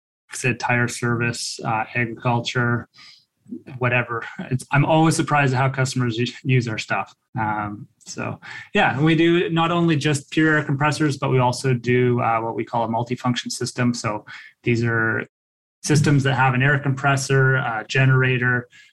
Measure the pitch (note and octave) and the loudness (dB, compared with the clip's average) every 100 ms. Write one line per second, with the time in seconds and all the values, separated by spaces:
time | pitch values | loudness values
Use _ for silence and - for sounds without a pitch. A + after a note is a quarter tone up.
0 | _ _ _ - B2+ A2+ - B2 A#2+ - | _ _ _ -6 -4 -2 0 0 0 -2
1 | A#2+ A#2 A#2 A#2 - - A#2 A2 A2 A#2+ | -2 -2 -2 -4 -8 -8 -4 -4 -4 -4
2 | A#2 A2 B2+ A#2 - B2+ A#2+ A#2 - - | -4 -4 -2 -2 -2 -2 0 -2 -6 -18
3 | - - _ _ - - - B2+ B2 B2 | -20 -20 _ _ -18 -16 -14 -4 -2 0
4 | A#2+ A2+ - - - C3 - C#3+ C#3 D#3+ | -2 -6 -10 -12 -6 -8 -2 0 2 4
5 | D#3+ D#3+ D3 D3 C#3 B2+ C3+ C3+ C3 C3 | 4 2 0 2 2 2 0 0 -2 -2
6 | B2 A2 B2 - C3+ C3 A2+ G#2+ - G#2 | -2 -2 -4 -4 0 0 0 -4 -4 -4
7 | F#2+ _ _ A#2+ G#2+ G#2+ G#2 G#2 C3+ _ | -6 _ _ -6 -4 -4 -6 -10 -16 _
8 | - A#2 A2+ - - - - G#3 C#3+ A#2+ | -16 -10 -10 -10 -14 -18 -4 2 2 2
9 | D#3 D#3+ E3+ E3+ E3+ E3 E3 F3 E3+ D3 | 2 4 4 4 2 0 0 2 2 2
10 | D3+ C#3+ - D#3+ D#3 D3+ D3 C#3 D3+ - | 0 -2 -2 2 4 2 0 0 0 2
11 | D3+ C3+ C3+ C3 B2 B2+ C3+ A#2+ A#2+ B2 | 0 0 0 2 2 0 0 0 2 2
12 | B2 A#2+ A#2 A2+ A2+ A2+ A2+ A#2+ A2+ A2+ | 2 2 0 0 -2 -6 -4 -4 -2 -2
13 | A#2 B2 B2+ A#2+ A#2+ - B2 - B2 A#2+ | -4 -4 -2 -4 -6 -8 -6 -2 -2 0
14 | A2+ G#2+ - - - _ B2 A#2 A#2+ A#2 | -4 -6 -10 -18 -20 _ -2 0 0 0
15 | A2+ A2 - _ _ _ _ _ - D3 | 0 -2 -6 _ _ _ _ _ 0 2
16 | D3+ C#3+ C3+ C3 C3 B2 C#3 C#3 C#3 C3 | 4 4 2 2 2 2 2 2 0 -2
17 | C#3+ C3+ - C3+ C3 C3 B2+ A2 A2 C3+ | 0 0 2 4 4 2 -2 -6 -4 2
18 | C3 C3 B2+ B2+ B2 B2 A#2+ - - | 4 4 2 0 0 -2 -4 -16 -20